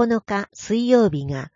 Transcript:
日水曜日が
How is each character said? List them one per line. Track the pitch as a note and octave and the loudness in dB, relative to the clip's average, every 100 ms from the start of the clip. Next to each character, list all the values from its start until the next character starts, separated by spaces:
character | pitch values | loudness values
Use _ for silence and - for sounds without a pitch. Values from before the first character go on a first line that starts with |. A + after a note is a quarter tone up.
| A#3 | 0
日 | A3+ - G3+ G3+ | -2 -4 -6 -6
水 | - - A3 A#3+ | -14 -4 -4 2
曜 | B3 G#3+ | 4 4
日 | D3+ C#3 | 0 -6
が | C#3 C#3 | -8 -10